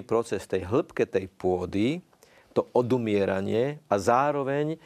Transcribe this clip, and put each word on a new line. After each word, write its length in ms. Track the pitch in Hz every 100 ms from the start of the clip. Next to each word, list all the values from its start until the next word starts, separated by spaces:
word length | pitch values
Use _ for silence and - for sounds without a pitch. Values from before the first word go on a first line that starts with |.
| -
proces 400 | 117 117 101 -
tej 160 | 95
hĺbke 400 | 92 127 - -
tej 240 | 113 95 92
pôdy, 720 | - 92 90 87 98 117 175 - _ - _ _
to 160 | - -
odumieranie 1080 | 123 120 127 113 101 98 95 101 107 135 147 -
a 80 | 101
zároveň 800 | 95 120 143 143 131 143 151 160